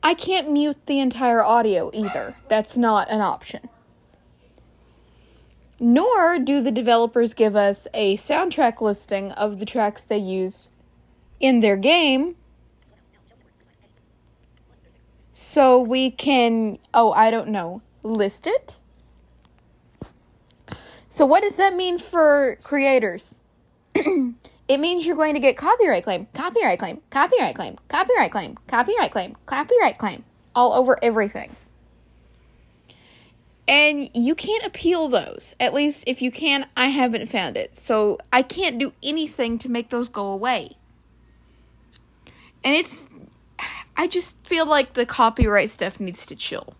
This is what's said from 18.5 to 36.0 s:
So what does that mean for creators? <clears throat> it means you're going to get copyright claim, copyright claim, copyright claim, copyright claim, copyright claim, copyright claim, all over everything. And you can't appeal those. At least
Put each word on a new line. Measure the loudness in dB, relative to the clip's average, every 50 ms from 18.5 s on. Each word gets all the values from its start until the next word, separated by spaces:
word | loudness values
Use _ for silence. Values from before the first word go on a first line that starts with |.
| -4 -4 -4 -6 -20 _ _ _ _ _ _ _ _ _ _ _ _ _ _ _ _ _ _ _ _ _ _ _ _ _ -18 -18 _ _ _ _ _ _ _ _ _ _ _ -20 -20 -20 -20 -20 -20 -20 _ _
So | 0 2 4
what | 6 6 4
does | 4 2 0
that | 2 0 0 2
mean | 0 -2 -2 -4 -4
for | -6 -4 0 2 4 4 4 4 2 0 -2 -6 _
creators? | -4 -2 0 2 2 2 2 2 0 -6 -8 -14 -18 -20 _ _ _ _ _ _ _ _ _ _ _ _
<clears throat> | -2 -2 0 0 0 0 -2 -6 _ _ -20 _ _ _ _
it | 0 0
means | 2 -2 -2 -2 -2
you're | -2 0 0
going | 0 0 0
to | 2
get | 2 2 2 2
copyright | 2 2 4 4 4 2 2 0 0
claim, | -2 -4 -6 -6 -10 _
copyright | -8 -8 -2 -2 0 2 2 0 0
claim, | -4 -8 -10 -12 _ _
copyright | 0 0 2 2 2 2 2 0 -4
claim, | -6 -10 -10 -10 -16 _ _
copyright | -2 -2 0 2 2 2 2 0
claim, | -2 -6 -8 -8 -14 -18 _ -4
copyright | -2 -2 0 0 0 -2 -2 -2
claim, | -2 -6 -6 -6 -12 -20 _
copyright | -8 -6 -6 -2 2 2 4 4 2 0 -2
claim, | -6 -8 -8 -8 -16 _ _ _ _ _ _
all | 2 2 4
over | 4 2 2 2 2 2
everything. | 2 0 0 0 -2 -2 -4 -10 -14 -16 -20 -20 _ _ _ _ _ _ _ _ _ _ _ _ _ _ _ _ _ _ _ _ _ _ _ _ _ _ -20 _ _ _ _ _ _ _ _ _ _ _ _ _ _ 2
And | 4 6 6 4 2 0 -6 -6 _
you | -2 0 0 0
can't | -2 -2 -4 -4 -4 -4
appeal | -6 -10 -2 0 0 0 0 0 0
those. | 0 0 -2 -2 -14 -16 -18 -20 -6 _
At | -2 0 0
least | 2 0 0 -2 -4